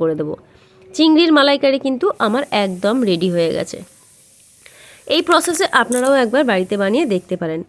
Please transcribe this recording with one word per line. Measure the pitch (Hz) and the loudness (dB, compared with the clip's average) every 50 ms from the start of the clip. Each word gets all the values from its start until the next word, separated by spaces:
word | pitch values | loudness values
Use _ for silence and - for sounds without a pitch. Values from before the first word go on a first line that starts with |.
করে | 165 165 156 | 0 -2 -2
দেব। | 156 156 151 - - - _ _ _ _ _ _ _ - - - | -2 -4 -6 -8 -10 -14 _ _ _ _ _ _ _ -20 -8 -2
চিংড়ির | - 311 320 311 311 349 330 311 | 2 4 4 4 4 4 4 4
মালাইকারি | 294 277 285 285 277 285 269 269 269 | 4 4 4 2 2 2 0 0 0
কিন্তু | - 269 262 247 359 403 - - | -2 -2 -2 -2 -2 -2 -2 0
আমার | 226 208 220 269 285 - | -2 -2 -2 -2 -4 -2
একদম | - 208 202 190 185 180 202 202 233 262 240 | -2 -2 -2 -2 -4 -4 -2 -2 0 0 0
রেডি | 196 175 165 180 185 | 0 0 0 0 0
হয়ে | 175 175 165 160 - | 0 0 0 0 -2
গেছে। | 170 170 - - - 180 - _ _ _ _ _ _ _ _ _ _ _ _ _ _ - - - - - - - - - | -4 -6 -8 -10 -14 -14 -16 _ _ _ _ _ _ _ _ _ _ _ _ _ _ -20 -20 -20 -20 -20 -20 -20 -12 -6
এই | - - 330 339 | -2 -2 -2 0
প্রসেসে | - 339 330 - 349 330 - 392 - - 262 | 2 2 2 0 0 -2 -2 -2 0 0 0
আপনারাও | 233 - 247 247 247 269 277 | 0 0 0 0 2 2 2
একবার | 269 240 214 240 285 302 | 2 2 2 0 0 2
বাড়িতে | 240 202 185 185 185 208 | 2 0 0 -2 -2 -2
বানিয়ে | 202 196 190 214 285 339 | -2 -2 0 0 0 0
দেখতে | 240 196 180 - - 185 | 0 -2 -4 -4 -6 -6
পারেন, | 175 175 160 160 160 180 | -6 -6 -6 -6 -6 -8